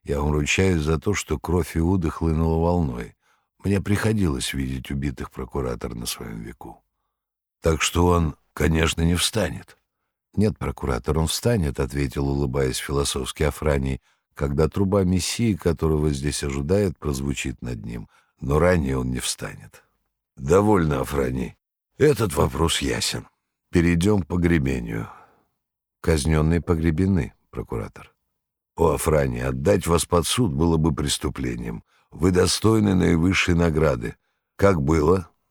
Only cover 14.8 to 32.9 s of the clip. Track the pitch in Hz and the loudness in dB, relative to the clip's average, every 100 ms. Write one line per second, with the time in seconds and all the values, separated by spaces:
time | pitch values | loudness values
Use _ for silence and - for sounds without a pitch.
14.8 | 98 101 92 92 - - 117 90 87 76 | 0 2 2 0 -2 -2 -2 0 -2 0
15.8 | 80 78 76 69 71 - 71 69 71 101 | 0 2 0 -2 -4 -4 -4 -4 0 0
16.8 | 98 - 76 67 69 67 67 58 60 58 | 0 -2 -6 -4 -4 -6 -6 -8 -10 -10
17.8 | 55 58 52 _ _ - 65 76 87 90 | -10 -12 -14 _ _ -10 -2 2 4 4
18.8 | 67 65 64 62 - - 50 50 - - | 0 -2 -4 -4 -6 -8 -10 -14 -20 -20
19.8 | _ _ _ _ _ - 67 92 104 101 | _ _ _ _ _ -8 2 4 4 4
20.8 | 78 67 67 71 64 64 58 - _ _ | 2 0 -2 -2 -2 -4 -8 -12 _ _
21.8 | _ - 151 117 107 78 82 65 82 - | _ 0 2 2 0 0 -2 0 0 0
22.8 | 69 57 - 60 - _ _ _ _ 87 | -2 -2 -4 -6 -10 _ _ _ _ 2
23.8 | 85 87 98 104 85 87 85 85 67 64 | 4 2 2 0 0 0 2 2 0 -4
24.8 | 58 55 57 - - _ _ _ _ _ | -6 -8 -10 -16 -20 _ _ _ _ _
25.8 | _ _ 85 80 73 78 78 85 76 80 | _ _ 0 2 4 2 4 2 0 0
26.8 | 85 80 95 92 - - _ 58 - 58 | 2 2 2 2 -2 -8 _ -12 -8 -8
27.8 | 50 - - _ _ _ _ _ _ - | -8 -14 -20 _ _ _ _ _ _ 0
28.8 | 82 71 - 76 67 60 65 65 76 101 | 2 2 2 2 0 -2 -4 -2 2 2
29.8 | 82 85 - 87 78 - 110 69 85 82 | 2 0 2 0 0 0 0 2 2 4
30.8 | 80 69 71 - 73 67 64 58 57 57 | 2 0 -2 -2 -4 -6 -6 -6 -8 -10
31.8 | - _ _ - 90 90 92 - 107 110 | -14 _ _ 0 2 4 2 2 2 4
32.8 | 104 | 4